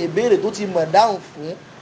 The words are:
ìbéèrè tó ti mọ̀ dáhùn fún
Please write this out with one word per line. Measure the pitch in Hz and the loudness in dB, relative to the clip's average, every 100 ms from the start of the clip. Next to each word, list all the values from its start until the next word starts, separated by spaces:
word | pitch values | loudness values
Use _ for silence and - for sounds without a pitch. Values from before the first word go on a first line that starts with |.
| 170 | 2
ìbéèrè | 165 240 190 | -2 2 2
tó | 208 | 0
ti | 208 202 | -4 -4
mọ̀ | 175 160 | -2 2
dáhùn | 185 226 190 - | 4 4 0 -10
fún | - 151 190 - - | -14 -14 -14 -16 -20